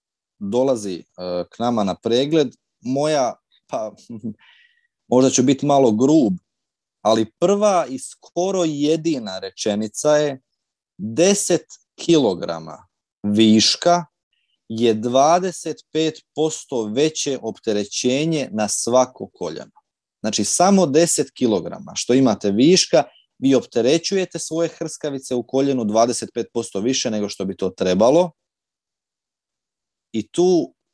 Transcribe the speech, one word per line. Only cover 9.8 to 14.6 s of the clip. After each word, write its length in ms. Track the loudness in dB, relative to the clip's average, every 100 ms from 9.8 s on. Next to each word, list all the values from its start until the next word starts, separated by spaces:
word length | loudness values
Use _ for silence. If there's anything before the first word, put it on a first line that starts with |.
| -4 -4 0 2
je: 240 | 0 -4 _ _ _ _ _ -12
„Deset 680 | -6 2 2 2 0 -2 -4 -20 _ -8
kilograma 920 | 2 2 2 -2 -6 -10 -12 -18 _ _ _ _
viška 800 | -2 4 6 6 4 0 0 0 -2 _ _ _ _ _